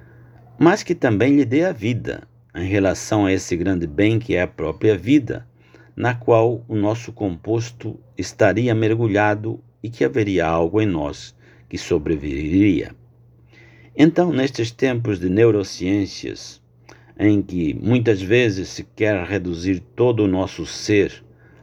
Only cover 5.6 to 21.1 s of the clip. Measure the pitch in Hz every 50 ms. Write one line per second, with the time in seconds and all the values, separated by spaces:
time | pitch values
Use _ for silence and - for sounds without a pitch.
5.6 | _ _ _ - - - _ - 107 120 123 120 - - 120 113 113 120 120 110
6.6 | - - 113 107 101 104 113 117 - - 110 - 107 98 85 80 - 95 110 117
7.6 | 117 - - - - 110 - - - _ _ - 90 - - - 113 98 92 107
8.6 | 120 123 113 110 113 107 113 113 120 110 98 101 104 107 104 104 107 110 117 -
9.6 | - _ _ _ - 117 117 - 135 135 131 127 110 101 95 87 82 80 82 85
10.6 | 85 85 90 107 110 104 90 78 73 71 69 - - - - _ _ - - -
11.6 | - _ - 87 - - 90 85 73 82 82 73 71 76 67 69 78 76 85 95
12.6 | 104 104 90 62 53 - - - - _ _ _ _ _ _ _ _ _ _ -
13.6 | - - - _ - - - - 143 165 160 180 175 180 139 127 131 139 139 -
14.6 | 117 113 - - - 135 127 120 117 107 104 87 87 92 92 104 117 117 107 104
15.6 | 95 - - - 90 90 98 104 98 87 - - - 58 50 - - - - -
16.6 | _ _ _ _ _ - - - - - _ - 95 107 104 101 92 - 90 90
17.6 | 82 76 - - - 101 120 127 117 117 107 92 95 90 110 123 127 113 95 95
18.6 | 87 80 - - - - _ - 110 107 107 95 87 82 101 98 87 90 85 82
19.6 | 85 92 95 90 - - _ - 117 123 120 107 107 98 92 92 95 85 - -
20.6 | 80 - - - - - 107 101 92 -